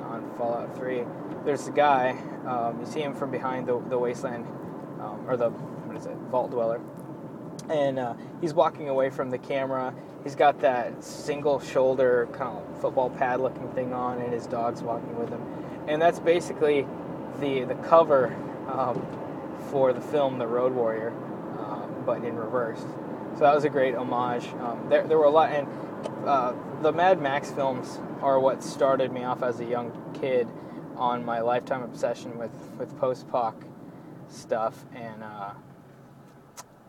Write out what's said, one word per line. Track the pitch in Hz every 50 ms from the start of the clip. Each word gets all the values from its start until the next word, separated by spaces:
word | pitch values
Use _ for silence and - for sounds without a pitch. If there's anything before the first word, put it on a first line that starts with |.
| -
on | 123 120 113 107 101 -
Fallout | - 123 117 117 117 - - -
Three, | - 131 127 127 123 120 - - - - - - - -
there's | 151 143 131 -
a | 135 127
guy, | 143 143 147 139 131 127 127 123 - - - - - -
um, | 127 127 123 117 117 117 117
you | 120
see | 120 - 156
him | 147 139 135
from | - 143 135
behind | 127 123 131 131 127 131 123
the, | 127 123 120 110 117
the | 127 123
wasteland, | 123 120 123 - - 131 123 117 113 - - - - - - - - - - -
um, | 113 107 104 107 -
or | 123 127
the, | 120 120 117
what | 110 - - - - - - - -
is | - -
it, | - - - - -
vault | 131 127 120 -
dweller, | 127 120 117 113 113 117 110 - - - - - - - - - - - - - - - - -
and, | 160 151 143 139 135 131
uh, | 127 120 117 - - 135 - 143
he's | 160 165 147
walking | 170 160 160 151 135 156 143
away | 135 135 131 135
from | 135 - 143 127
the | 127 123
camera. | - - 143 135 135 135 135 131 131 127 127 - - - - - -
He's | 147 139
got | - 160 143 139 -
that | - 139 127 123 117 101 - - -
single | - - - - 151 147 143 143 147 139 127
shoulder | - - - 139 131 131 131 131 131 127 123 123 120 117 -
kind | - 135 123 -
of | - - - - -
football | - 131 117 135 127 127
pad | - - 131 127 123 127
looking | 131 123 - - - - -
thing | 131 127 123 127
on, | 123 123 123 127 123
and | 123 120 120
his | 117 113
dog's | - 123 120 117 120 117 - 117
walking | 117 117 117 - - 120 -
with | 156 -
him, | - 113 - - - - - - - - - -
and | 151 151
that's | 165 170 170 -
basically | - 170 170 180 170 - 131 - 156 147 147 143 135 - - - - - - - - - - 131
the, | 143 143 135 131 123
the | 123 127
cover, | - - - 165 165 165 156 147 135 127 117 - - - - - - - -
um, | 131 127 131 123 120 - - - - - - - - - - - - - - -
for | - 139 131 131 123
the | 123
film | - - - 151 139 135 131 127
The | 120
Road | 113 117 123 127 127 127
Warrior, | 127 117 113 113 110 110 117 113 - - - - - - - - -
um, | 107 107 - - - - - - -
but | 127 120 - -
in | 120 110
reverse. | 113 113 110 120 123 120 113 110 - - - - - - - - - - - -
So | -
that | 156 143 143
was | 151 139
a | 151
great | 131 143 127 131 120
homage. | 120 127 123 127 120 123 123 123 120 - - - -
Um, | 127 120 117 117 - -
there, | 180 202 -
there | 151 160 160
were | 151
a | 143
lot, | 147 160 156 131
and, | 147 147 139 - - - - - - - - - - - -
uh, | 139 143 135 123 123 117 - - - 131 139 151
the | 156 151
Mad | 165 175 185 190 170
Max | 151 135 135 147 143 -
films | - 147 139 135 131 127 123 - - - - - - -
are | - 139 135 135
what | 131 131 123 - -
started | - - - 147 135 135 131 135 123 123
me | 127 123
off | 127 127 127 135
as | 123 120 117
a | 120
young | 117 120 120 120 113 104 - - - - -
kid | - 135 127 123 120 110 - - - - - - - - -
on | - 127 123 123 120 120
my | 120 117 117
lifetime | 113 120 123 123 123 - 139 131 123
obsession | 113 113 - - 123 120 - - 127 117
with, | 117 117 110 - - - - - -
with | 127 123 - -
post-apoc | - 127 127 - - - - 131 120 113 - - - - - - - - - - - - - - - -
stuff. | - - - - 123 113 110 113 - - - - -
And, | 127 117 113 110 107 110
uh, | 107 107 104 101 101 104 - - - - - - - - - - - - - - - - - - - - - - - - - -